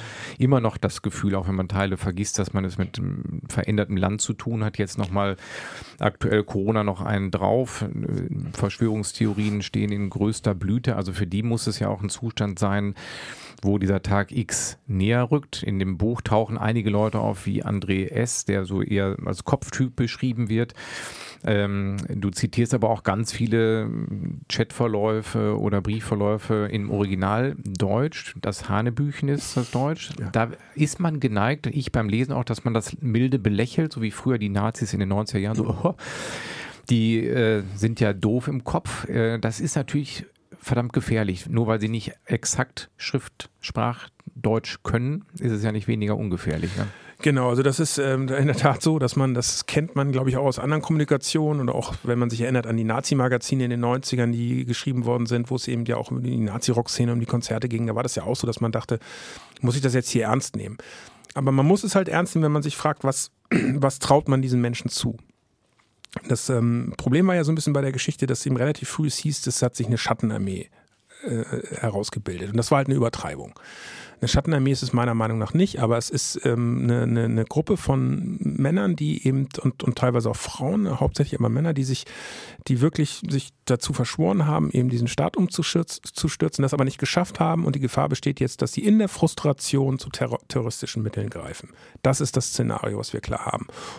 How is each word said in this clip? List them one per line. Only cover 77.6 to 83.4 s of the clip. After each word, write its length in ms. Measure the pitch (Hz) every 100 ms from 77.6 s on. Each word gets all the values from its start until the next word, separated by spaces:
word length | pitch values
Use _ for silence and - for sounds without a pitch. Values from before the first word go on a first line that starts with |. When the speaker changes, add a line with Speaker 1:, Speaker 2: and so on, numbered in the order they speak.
| - 202
Speaker 2:
von 600 | - 135 127 131 - -
Männern, 560 | - - 135 180 202 160
die 300 | 151 156 135
eben, 200 | 135 135 -
und, 220 | 131 -
und 140 | - 120
teilweise 320 | 127 120 113
auch 60 | 104
Frauen, 640 | - - 135 202 196 123
hauptsächlich 400 | 139 - 143 135
aber 100 | 113
Männer, 240 | 120 165
die 100 | 143
sich, 220 | 135 131 - - - - - - -
die 140 | 127
wirklich 400 | 143 - 147 - -
sich 200 | 139